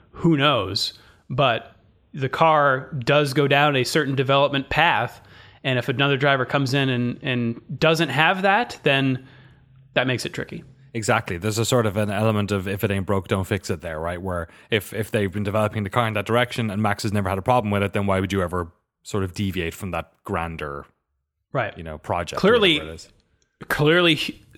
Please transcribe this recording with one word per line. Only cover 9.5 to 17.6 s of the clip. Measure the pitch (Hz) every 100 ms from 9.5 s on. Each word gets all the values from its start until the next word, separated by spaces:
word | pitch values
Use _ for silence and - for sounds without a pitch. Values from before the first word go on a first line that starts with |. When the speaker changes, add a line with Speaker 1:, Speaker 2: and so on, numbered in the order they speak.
| - _ _ -
Speaker 1:
that | - 127
makes | 123
it | -
tricky. | - - 165 - - -
Speaker 2:
Exactly. | 117 107 110 - 87
There's | 107 107
a |
sort | 110 127 107
of | 101
an | 104
element | 101 110 104 98
of | 101 95
if | 101
it | 107
ain't | 98
broke, | 92 98 -
don't | 98 92
fix | 101 -
it | 85
there, | 85 78
right? | 82 87
Where | 95 87 82 - -
if, | 107 -
if | 107 104
they've | 110 98
been | 101
developing | 101 104 107 107
the | 98
car | 123 113
in |
that | 104
direction | 101 117 123 - 110
and | 98
Max | 107 101
has | 110
never | 104 95
had | 95
a |
problem | 110 123